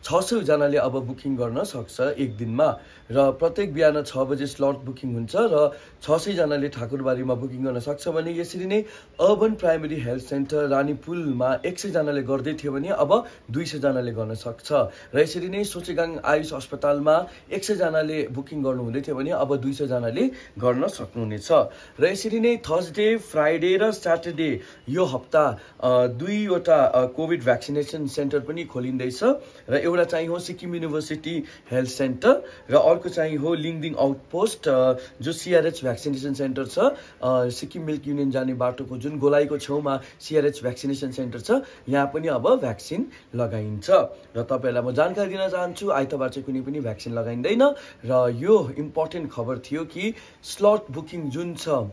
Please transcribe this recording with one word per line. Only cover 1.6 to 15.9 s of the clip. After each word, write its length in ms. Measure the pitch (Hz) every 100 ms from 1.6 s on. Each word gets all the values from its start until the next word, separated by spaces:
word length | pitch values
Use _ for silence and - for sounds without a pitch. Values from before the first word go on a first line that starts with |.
सक्छ 360 | 202 131 104 -
एक 360 | 131 143 135 104
दिनमा। 420 | 117 117 151 104 - - -
र 200 | 123 139 131
प्रत्येक 360 | 165 170 202
बिहान 280 | 147 156 147
छ 140 | 143 131
बजे 300 | 135 139 139
स्लट 300 | - 139 135
बुकिङ 380 | 127 127 131
हुन्छ 180 | 117 113 185
र 340 | 226 151 147 - - -
छ 80 | -
सय 220 | 160 190
जनाले 360 | 180 151 147 143
ठाकुरबारीमा 640 | 123 113 135 131 127 131
बुकिङ 300 | 120 131 127
गर्न 140 | 135 123
सक्छ 300 | 143 143 175
भने, 300 | 160 165 170
यसरी 280 | 170 185 190
नै 140 | 208 214 - - -
अर्बन 340 | 180 208 220
प्राइमेरी 420 | 214 175 160 156 156
हेल्थ 280 | 120 131
सेन्टर 420 | - 139 139 151 147
रानीपुलमा 920 | 135 143 143 - 175 156 123 127 127 170
एक 120 | 185
सय 120 | 202
जनाले 320 | 165 147 143
गर्दै 320 | 127 135 127
थियो 180 | 151 143
भने 160 | 135 170
अब 380 | - 143 214 240 - -
दुई 140 | 120
सय 140 | 170 -
जनाले 340 | 139 127 123
गर्न 220 | 110 110
सक्छ। 380 | 110 120 117 - 147 110 - -
र 40 | 139
यसरी 300 | 160 175 180
नै 160 | 196
सोचेगाङ 540 | 208 180 175